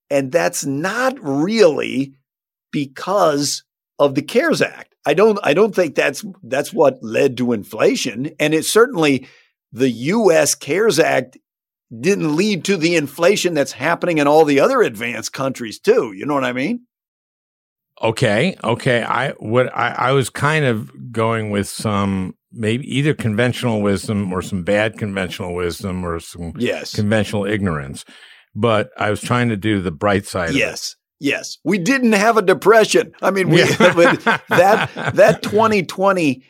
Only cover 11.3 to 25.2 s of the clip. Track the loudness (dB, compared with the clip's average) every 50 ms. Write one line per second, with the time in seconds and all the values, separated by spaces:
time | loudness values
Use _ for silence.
11.3 | -10 _ _ _ _ _ _ _ _ _ _ _ -14 -4 -2 0 0 0 0 0
12.3 | 0 0 0 0 -2 -2 -2 -2 -2 0 0 0 2 0 0 -2 -2 0 2 2
13.3 | 2 2 0 0 0 0 -2 -2 -4 -4 -2 -2 -2 -2 -2 -2 0 2 2 4
14.3 | 6 6 4 4 4 4 4 4 4 2 2 0 -2 -4 -8 -8 -8 -8 -10 -10
15.3 | -8 -6 -6 -6 -6 -8 -10 -12 -12 -2 0 2 2 2 0 -2 -6 -8 -6 -4
16.3 | -2 -2 -2 -4 -4 -4 -6 -6 -6 -8 -10 _ _ _ _ _ _ _ _ _
17.3 | _ _ _ _ _ _ _ _ _ _ _ _ _ -4 -4 -4 -2 0 0 0
18.3 | 2 2 0 -2 -4 -4 -4 -4 -2 -2 0 0 0 0 0 -2 -2 -2 -4 -4
19.3 | -6 -8 -6 -2 0 0 0 0 -2 -2 -2 -2 -2 -2 0 0 2 0 0 -2
20.3 | -4 -4 -2 0 0 2 0 0 0 -2 -4 -10 -14 -18 -18 -8 -4 -2 -2 0
21.3 | -2 -2 -4 -2 -2 -2 -4 -4 -6 -6 -4 -2 0 0 0 0 -2 -2 -4 -6
22.3 | -10 _ _ _ -10 -4 -2 -2 -2 -2 -4 -4 -2 -2 0 0 -2 -2 -2 -2
23.3 | 0 0 0 0 0 -2 -2 -2 -2 0 0 0 0 0 -2 -4 -4 -2 -2 -4
24.3 | -4 -6 -6 -4 -6 -6 -2 0 0 0 0 -2 -4 -6 -8 -6 -4 -4